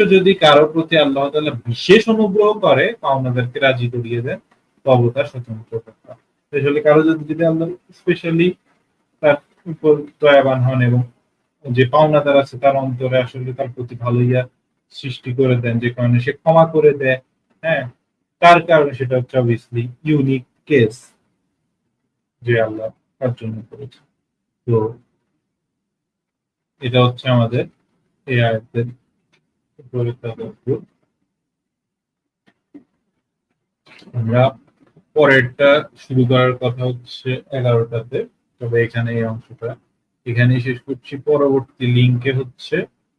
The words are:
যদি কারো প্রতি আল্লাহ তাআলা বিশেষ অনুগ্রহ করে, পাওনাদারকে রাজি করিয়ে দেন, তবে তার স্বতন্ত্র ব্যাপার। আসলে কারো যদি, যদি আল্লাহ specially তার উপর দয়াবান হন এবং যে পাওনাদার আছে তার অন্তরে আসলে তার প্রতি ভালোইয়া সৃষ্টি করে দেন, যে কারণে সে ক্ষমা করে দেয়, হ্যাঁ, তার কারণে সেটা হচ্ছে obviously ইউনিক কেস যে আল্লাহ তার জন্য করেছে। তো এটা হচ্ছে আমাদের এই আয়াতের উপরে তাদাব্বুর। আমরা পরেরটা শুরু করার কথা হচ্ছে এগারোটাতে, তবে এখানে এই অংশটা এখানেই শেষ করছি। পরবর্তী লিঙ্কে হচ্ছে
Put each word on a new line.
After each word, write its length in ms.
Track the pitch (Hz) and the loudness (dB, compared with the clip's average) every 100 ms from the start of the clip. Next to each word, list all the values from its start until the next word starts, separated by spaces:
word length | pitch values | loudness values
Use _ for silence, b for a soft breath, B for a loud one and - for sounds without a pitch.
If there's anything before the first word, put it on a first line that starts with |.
| 196 | 2
যদি 160 | 190 180 190 | 4 2 2
কারো 200 | 156 147 151 | 4 6 4
প্রতি 220 | 160 160 165 | 0 0 0
আল্লাহ 200 | 143 135 143 | 2 0 -2
তাআলা 200 | 151 151 123 120 | -2 -4 -6 -8
বিশেষ 340 | 120 - 208 226 | -8 2 2 4
অনুগ্রহ 340 | 220 208 196 208 214 185 | 0 0 2 2 2 2
করে, 200 | 131 185 - | 2 0 -4
পাওনাদারকে 540 | 143 135 127 120 123 147 135 | -4 -2 -2 -4 -4 -2 0
রাজি 200 | 123 120 | 0 -4
করিয়ে 260 | 120 117 120 123 | -6 -6 -6 -6
দেন, 120 | 185 _ _ _ _ 135 | -10 _ _ _ _ 0
তবে 220 | 127 117 | 2 2
তার 120 | 123 143 | -2 -6
স্বতন্ত্র 400 | 127 120 110 113 113 | -10 -14 -16 -12 -14
ব্যাপার। 320 | - _ - 120 _ _ _ | -14 _ -20 -20 _ _ _
আসলে 280 | 147 139 147 151 | -4 -2 0 4
কারো 140 | 151 156 | 4 4
যদি, 140 | 160 147 | 0 -4
যদি 120 | 156 165 | -2 -2
আল্লাহ 160 | 160 165 - _ _ | 0 -4 -8 _ _
specially 500 | - 165 170 165 180 - _ _ _ _ _ _ | -4 -4 -2 0 0 -2 _ _ _ _ _ _
তার 160 | 151 147 - _ 180 | 0 0 -2 _ -14
উপর 200 | 156 156 147 147 _ | -2 0 0 -2 _
দয়াবান 400 | 147 139 135 131 127 | 4 4 4 0 0
হন 140 | 127 123 | 0 0
এবং 120 | 123 123 _ _ _ _ _ | 0 -2 _ _ _ _ _
যে 200 | 135 120 123 | -6 0 2
পাওনাদার 420 | 151 156 151 143 139 | 2 2 2 2 2
আছে 120 | 131 123 | 0 0
তার 120 | 135 135 | 0 0
অন্তরে 320 | 131 123 131 127 | -2 -6 -2 -2
আসলে 260 | 120 131 127 123 | -2 -8 -12 -8
তার 100 | 123 | -10
প্রতি 200 | 123 120 120 | -10 -14 -8
ভালোইয়া 380 | 123 120 123 127 123 _ _ _ _ | -2 0 2 0 -4 _ _ _ _
সৃষ্টি 360 | - 139 127 - 123 | -16 -14 -12 -8 -2
করে 180 | 131 123 | 0 0
দেন, 100 | 120 117 | 0 -2
যে 60 | 120 120 | -4 -2
কারণে 220 | 120 120 | 0 0
সে 80 | 135 - | 0 -2
ক্ষমা 240 | 165 160 160 | 0 2 2
করে 180 | 156 147 135 | 4 2 2
দেয়, 160 | 135 131 - _ _ _ | 0 -4 -6 _ _ _
হ্যাঁ, 200 | 160 151 123 - _ _ _ _ | -6 -4 -6 -14 _ _ _ _
তার 160 | 170 170 170 | 4 6 4
কারণে 240 | 160 147 127 | 2 2 -2
সেটা 160 | 127 127 | -4 -2
হচ্ছে 160 | 127 131 | -2 -2
obviously 400 | 120 117 - 120 120 123 151 | 0 -2 -4 -8 -8 -8 -2
ইউনিক 360 | 151 135 135 123 _ - | 0 0 -2 -6 _ 0
কেস 260 | 147 110 - - _ _ _ _ _ _ _ _ _ _ _ _ _ | 2 2 -2 -20 _ _ _ _ _ _ _ _ _ _ _ _ _
যে 120 | 120 117 110 | -2 0 0
আল্লাহ 220 | 110 110 - _ _ | -4 -12 -14 _ _
তার 140 | 127 120 | -8 -6
জন্য 160 | 113 110 110 | -10 -12 -14
করেছে। 300 | - 135 - _ _ _ _ _ _ - | -18 -20 -20 _ _ _ _ _ _ -2
তো 100 | 113 110 120 _ _ _ _ _ _ _ _ _ _ _ _ _ _ _ _ _ _ | -2 -2 -8 _ _ _ _ _ _ _ _ _ _ _ _ _ _ _ _ _ _
এটা 160 | 131 123 123 | -2 2 2
হচ্ছে 180 | 120 131 123 | 0 0 0
আমাদের 280 | 113 123 170 _ _ _ _ _ - | 0 -2 -6 _ _ _ _ _ -4
এই 120 | 123 117 | -2 0
আয়াতের 420 | 113 113 117 120 123 _ _ _ _ _ _ _ _ | -2 -6 -6 -6 -10 _ _ _ _ _ _ _ _
উপরে 280 | 123 123 120 120 | -12 -6 -6 -6
তাদাব্বুর। 580 | 117 110 110 - - - - _ _ _ _ _ _ _ _ _ _ _ _ _ _ _ _ _ _ 285 _ _ _ _ _ _ _ _ _ _ _ - - 123 | -12 -12 -14 -12 -12 -12 -14 _ _ _ _ _ _ _ _ _ _ _ _ _ _ _ _ _ _ -20 _ _ _ _ _ _ _ _ _ _ _ -20 -12 -8
আমরা 240 | 113 120 131 - _ _ _ _ _ 156 | -2 2 0 -2 _ _ _ _ _ 2
পরেরটা 540 | 143 135 123 123 143 147 147 _ | 4 4 2 0 2 2 0 _
শুরু 180 | - 127 123 | -4 0 2
করার 240 | 127 127 123 | 2 2 0
কথা 200 | 123 123 127 | -4 -4 -6
হচ্ছে 400 | 123 - - 131 127 - 135 | -8 -14 -12 -8 -8 -8 -4
এগারোটাতে, 600 | 123 117 117 117 113 143 233 _ _ _ | 0 0 -2 -6 -8 -8 -10 _ _ _
তবে 160 | 120 117 117 | -4 -2 -2
এখানে 240 | 120 117 117 | -4 -4 -4
এই 60 | 113 | -6
অংশটা 380 | 113 - - 117 127 _ _ _ _ 127 | -8 -14 -14 -14 -14 _ _ _ _ -8
এখানেই 300 | 117 123 127 123 | 0 2 0 -2
শেষ 120 | 123 - | -8 -10
করছি। 260 | 127 - 139 147 | -12 -12 -10 -2
পরবর্তী 560 | 147 139 135 127 _ 127 120 | 0 2 0 -4 _ -2 2
লিঙ্কে 360 | 123 120 131 131 | 2 2 -2 -4
হচ্ছে 360 | 127 - - 160 185 _ _ | -6 -14 -8 -6 -6 _ _